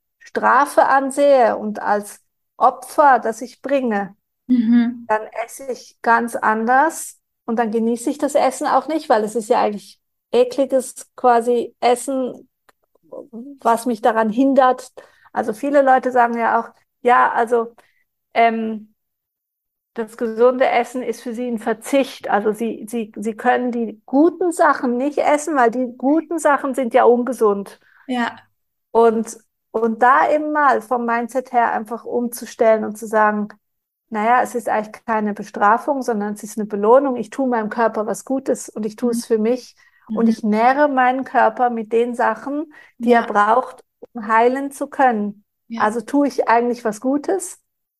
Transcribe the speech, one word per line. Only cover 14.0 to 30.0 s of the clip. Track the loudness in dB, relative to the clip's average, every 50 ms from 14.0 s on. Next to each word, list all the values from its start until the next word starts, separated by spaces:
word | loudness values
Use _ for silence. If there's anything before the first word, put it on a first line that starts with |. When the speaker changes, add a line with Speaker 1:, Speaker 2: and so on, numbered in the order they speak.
Speaker 1:
daran | 0 0 0 0 0 0
hindert. | 0 2 2 4 4 4 4 4 2 -2 -6 -20 _ -20 -20 _ _ _ _ _
Also | -6 -6 -6 -6
viele | -6 -6 -4 0 2 2
Leute | 4 4 4 2 2 0
sagen | 2 2 2 2 0 -2
ja | 0 0 0 0
auch, | -2 -6 -12 _ _ _ _ _
ja, | 0 2 4 4 4 2
also, | 2 0 0 0 0 -2 -2 -4 -10 _ _ _ _ _ _ _ _ _ _ _ 0
ähm, | 2 2 4 2 0 -4 -6 -8 -10 -12 -18 _ _ _ _ _ _ _ _ _ _ _ _ _ _ _ _ _ _ _ _ -10
das | -10 -10 -10 -8
gesunde | -8 -6 -4 0 4 4 4 4 4 2 2
Essen | 2 0 0 -2 -6 -8
ist | -6 -6 -8 -8
für | -8 -10 -8
sie | -6 -6 -6
ein | -6 -4
Verzicht. | -4 -4 -4 -4 -4 -2 0 0 0 -2 -6 -10 -6 -2
Also | -2 0 0 -2
sie, | -2 -2 -4 -6 -6 -8 -10 -10
sie, | -8 -8 -8 -8 -10
sie | -8 -8 -8 -6
können | -2 0 0 0 2 0 -2
die | -4 -4 -6 -6 -8 -12 _
guten | -2 2 4 4 2 2 0 -2 -2
Sachen | 0 2 2 2 2 0 -2 -2 -2
nicht | -2 -2 -2 -2 -2
essen, | 0 2 0 0 -2 -2 0
weil | 2 2 2
die | 2 -2 -4 -6 -6 -4
guten | 0 0 2 0 0 -2 -4 0
Sachen | 0 2 2 0 0 -4 -4
sind | -4 -2 0 2
ja | 4 6
ungesund. | 6 4 4 2 -2 -2 0 0 0 0 -2 -6 -12 -18 -20 _ _ _ _ _
Speaker 2:
Ja. | -6 -4 -4 -4 -4 -6 -10 -18 _ _ _ _ _ _ _ _ _
Speaker 1:
Und, | 2 4 4 4 4 0 -2 -6 -10 -18 _ _ _ _ _ _
und | -4 -2 -2 -2 0 2